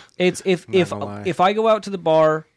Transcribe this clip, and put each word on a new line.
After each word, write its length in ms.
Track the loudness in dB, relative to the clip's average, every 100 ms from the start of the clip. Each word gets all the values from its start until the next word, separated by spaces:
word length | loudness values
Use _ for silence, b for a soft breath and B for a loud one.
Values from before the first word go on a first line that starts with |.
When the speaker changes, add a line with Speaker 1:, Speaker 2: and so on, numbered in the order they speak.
| -14 -2
Speaker 1:
It's 240 | -2 0
if, 240 | -2 -4 0
Speaker 2:
Not 80 | 0
Speaker 1:
if, 140 | 0
Speaker 2:
gonna 140 | -4 -8
lie. 160 | -8
Speaker 1:
if 160 | -6 0
I 140 | 0
go 120 | 2 2
out 160 | 0
to 60 | -2
the 60 | -4
bar 500 | 0 4 4 2 -6